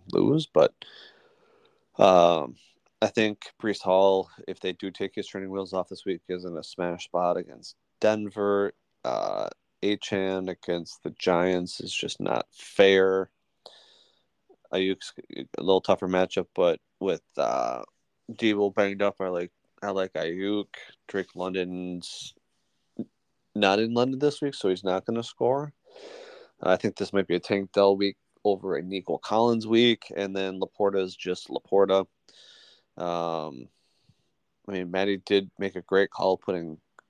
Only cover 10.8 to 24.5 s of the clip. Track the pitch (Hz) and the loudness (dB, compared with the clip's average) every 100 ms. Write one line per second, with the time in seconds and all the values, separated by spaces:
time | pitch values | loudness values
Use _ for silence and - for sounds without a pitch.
10.8 | 82 - - - - 87 90 90 90 - | -6 -10 -12 -4 2 2 2 0 -2 -10
11.8 | - - - - - 58 - - - - | -8 -6 -6 -6 -2 -2 -4 -14 -4 4
12.8 | 98 98 95 95 92 _ _ _ - - | 6 6 4 2 -2 _ _ _ -20 -20
13.8 | _ _ _ _ _ _ _ _ - 95 | _ _ _ _ _ _ _ _ -6 -2
14.8 | 95 95 - - - - - - 92 95 | -2 -2 -8 -18 -16 -14 -12 -4 2 4
15.8 | - 95 92 92 92 - 85 - 87 80 | 4 0 2 0 0 -2 -4 0 2 2
16.8 | _ - 95 82 _ - 62 65 58 62 | _ -6 -4 -4 _ -4 -2 0 -2 -6
17.8 | - _ _ _ - 107 113 104 101 95 | -12 _ _ _ -16 -2 0 2 0 2
18.8 | 101 98 101 - 95 90 90 _ _ - | 0 0 -2 -2 -4 -4 -6 _ _ -10
19.8 | 101 95 95 78 80 90 98 104 101 - | -6 -4 -4 -4 -6 -4 -2 -4 -6 -14
20.8 | - - - 98 90 90 92 92 90 90 | -20 -20 -8 -6 -6 -6 -4 -4 -4 -6
21.8 | 90 87 - - - _ _ _ _ _ | -8 -8 -12 -14 -16 _ _ _ _ _
22.8 | _ - - _ _ _ _ 107 101 101 | _ -14 -14 _ _ _ _ 0 4 4
23.8 | 113 120 127 131 147 143 147 | 2 2 0 2 -2 0 -6